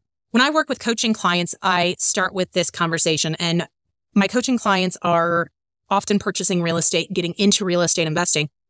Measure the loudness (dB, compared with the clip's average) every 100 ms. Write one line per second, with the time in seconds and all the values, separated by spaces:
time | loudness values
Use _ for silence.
0 | _ _ _ 0 2 2 -2 -4 -4 -2
1 | 0 0 0 0 -2 -2 -2 0 0 0
2 | -2 -2 -2 -2 -2 -2 -2 -2 -2 0
3 | 0 0 -2 -2 -2 -2 -2 _ _ _
4 | _ 0 0 0 0 0 2 2 0 -2
5 | 0 2 2 0 -2 _ _ _ -4 -2
6 | 0 0 0 -4 0 0 0 0 0 0
7 | -2 -2 -4 0 2 2 2 2 2 2
8 | 0 0 0 0 -2 _